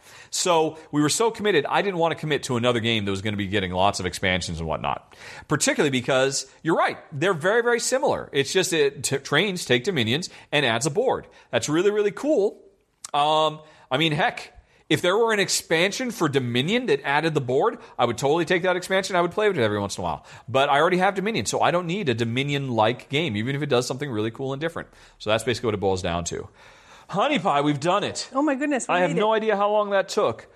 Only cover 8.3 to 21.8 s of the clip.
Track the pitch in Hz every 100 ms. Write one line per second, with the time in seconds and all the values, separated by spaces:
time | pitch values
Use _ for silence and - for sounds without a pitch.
8.3 | 139 135 185 175 165 143 143 - 135 -
9.3 | 147 202 180 - 123 156 170 110 135 185
10.3 | - - 147 135 113 151 147 254 98 -
11.3 | - _ 123 - 156 202 208 202 - 285
12.3 | 294 196 - - _ _ _ - 143 147
13.3 | 156 156 156 - - - 131 160 147 226
14.3 | - - - _ _ _ 156 180 196 226
15.3 | 214 180 - - 165 190 - 254 - 160
16.3 | 135 123 120 147 240 247 139 147 143 160
17.3 | 151 123 131 208 269 - - 120 113 139
18.3 | 165 165 190 185 180 180 190 190 185 175
19.3 | 190 214 180 110 104 101 - 85 73 -
20.3 | - - 117 165 143 170 180 190 196 185
21.3 | 214 104 127 120 175